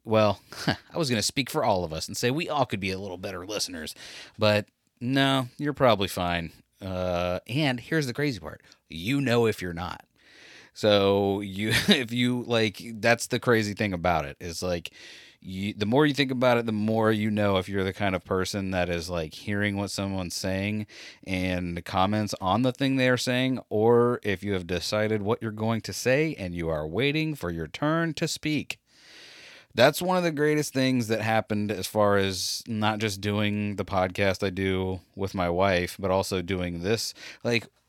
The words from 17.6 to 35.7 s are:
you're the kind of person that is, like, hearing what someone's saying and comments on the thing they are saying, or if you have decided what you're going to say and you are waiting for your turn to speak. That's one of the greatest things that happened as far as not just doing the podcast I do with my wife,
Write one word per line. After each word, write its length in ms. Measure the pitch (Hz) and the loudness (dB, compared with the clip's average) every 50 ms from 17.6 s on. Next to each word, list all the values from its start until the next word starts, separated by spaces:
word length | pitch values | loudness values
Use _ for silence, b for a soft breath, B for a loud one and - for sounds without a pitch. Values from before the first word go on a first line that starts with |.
| 92 101 | 0 0
you're 160 | 98 98 95 | -2 -2 -2
the 80 | 98 | -2
kind 220 | 92 - 104 98 92 | -2 -2 -2 0 -2
of 100 | 90 - | -2 -2
person 460 | - 98 95 92 - - 101 95 95 | -2 -2 -2 -2 -2 -4 -4 -4 -2
that 180 | 95 92 90 87 | -2 -2 0 0
is, 220 | 87 85 82 85 | -2 -4 -4 -4
like, 240 | 90 85 80 76 - | -4 -4 -4 -6 -8
hearing 420 | - - 101 104 101 104 104 98 | -10 -6 -4 -2 -2 0 -2 -2
what 140 | 98 101 98 | -2 -4 -4
someone's 440 | - - 98 98 98 95 90 87 - | -4 -6 -4 -4 -4 -4 -6 -6 -8
saying 520 | - - 95 95 95 98 104 107 107 104 B B B B B B B B | -6 -4 -2 -2 -2 -2 -2 -4 -4 -6 B B B B B B B B
and 580 | - 95 92 92 92 90 90 90 87 85 87 - | -4 -4 -2 -2 -2 -2 -2 -4 -4 -6 -8 -8
comments 500 | - - 95 92 101 107 107 107 98 - - | -4 0 0 2 2 2 0 -2 -2 -4 -4
on 220 | 95 92 95 113 | 0 0 2 2
the 100 | 131 127 | 2 0
thing 240 | 120 - 139 135 135 | 0 -2 -2 0 0
they 120 | 135 127 127 | 2 2 2
are 80 | 127 117 | 2 2
saying, 420 | - 131 123 123 131 131 131 110 - - | 0 0 0 0 0 0 -2 -4 -4 -2
or 520 | 101 104 110 117 120 120 120 120 123 - | 0 2 4 6 6 6 6 4 2 0
if 200 | - 107 98 87 | -2 -2 -2 -2
you 120 | 98 104 101 | -2 -2 -2
have 120 | 92 90 | -2 -2
decided 560 | 82 90 85 - - 107 107 107 107 110 107 | -2 -4 -4 -2 -2 -2 0 0 0 0 -2
what 200 | 98 104 120 - | 0 -2 -2 -2
you're 80 | 113 110 | -4 -8
going 280 | 107 107 110 113 113 110 | -6 -4 -2 -2 -2 -2
to 100 | - - | -4 -8
say 420 | 95 - - 123 131 143 160 160 143 - | -8 -2 0 2 2 2 2 -2 -4 -6
and 160 | 98 90 85 | -8 -6 -6
you 140 | 85 82 80 | -4 -2 -2
are 160 | 80 76 76 | -2 -2 -4
waiting 480 | 78 82 104 135 143 143 156 156 156 151 | -4 -2 0 0 0 0 0 -2 -2 -4
for 160 | - - 87 | -4 -6 -6
your 160 | 85 82 80 | -4 -4 -6
turn 480 | 76 - - 165 151 160 165 165 165 151 | -8 -6 -4 -2 0 0 0 -2 -2 -4
to 120 | - 165 156 | -4 -4 -6
speak. 500 | - - - 156 151 131 - - - _ _ B B B B B B B B B B B B B B B B B B | -6 -6 -4 -4 -2 -4 -4 -6 -12 _ _ B B B B B B B B B B B B B B B B B B
That's 260 | 107 120 151 151 - | 8 8 8 6 4
one 160 | 180 185 185 | 0 2 2
of 60 | 180 | 2
the 80 | 175 170 | 2 2
greatest 420 | 156 139 151 151 151 151 143 - | 2 2 2 4 4 2 0 0
things 360 | - 135 131 131 131 123 113 107 | 0 2 2 4 4 2 2 2
that 120 | 113 104 | 0 0
happened 500 | 107 110 113 110 - - 107 104 104 104 | 2 2 2 2 2 2 -2 -2 0 -2
as 160 | 107 90 92 | -2 -4 -4
far 300 | - - 107 104 101 101 | -2 2 4 4 6 6
as 460 | 101 98 98 95 90 92 - - - - | 4 4 2 0 -4 -4 -6 -6 -8 -6
not 320 | - 113 107 107 107 110 104 | -6 -2 0 0 0 0 0
just 220 | 113 107 95 98 | -2 -2 -2 -2
doing 560 | 98 104 101 104 107 104 104 104 104 104 101 | -2 0 0 2 0 0 0 -2 -2 -4 -4
the 80 | 95 95 | -4 -4
podcast 580 | - 104 92 92 95 90 - 101 98 92 - | -2 2 2 2 2 2 2 2 2 2 2
I 60 | 101 98 | 0 -2
do 520 | 92 92 95 95 95 92 92 92 92 87 - _ - | 0 0 0 0 2 0 0 -2 -4 -6 -10 _ -8
with 200 | 98 98 92 - | -6 -6 -4 -2
my 160 | 98 87 87 | 0 0 0
wife, 460 | 87 90 98 98 | 2 4 4 4